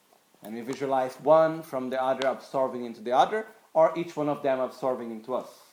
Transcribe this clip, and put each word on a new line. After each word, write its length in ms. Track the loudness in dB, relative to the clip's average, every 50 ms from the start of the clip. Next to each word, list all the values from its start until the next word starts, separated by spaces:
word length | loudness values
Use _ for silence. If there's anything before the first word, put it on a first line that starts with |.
| _ _ _ _ _ _ _ _
And 140 | -14 -10 -10
we 60 | -10
visualize 540 | -8 -8 -6 -6 -2 0 0 0 0 -2 -6 -2
one 400 | 4 6 6 8 6 4 2 -4
from 280 | -8 -8 -6 -6 -4 -4
the 120 | -2 -2
other 260 | 0 0 0 2 0 0
absorbing 560 | -2 -2 -8 -6 -2 -2 0 0 -2 -6 -8
into 160 | -10 -12 -10
the 100 | -4 0
other, 340 | 4 4 4 4 0 -4 -6 -8 -14 -20 _ _ 4
or 180 | 4 4 4 4
each 200 | -2 -6 -6 -6
one 140 | -4 -2 -2
of 120 | -2 -2
them 180 | 0 0 0 0
absorbing 500 | -2 -4 -6 -4 -2 -2 -2 -2 -6 -10
into 240 | -10 -12 -8 -6 -6
us. 140 | -6 -6 -10 -16 -20 -20 _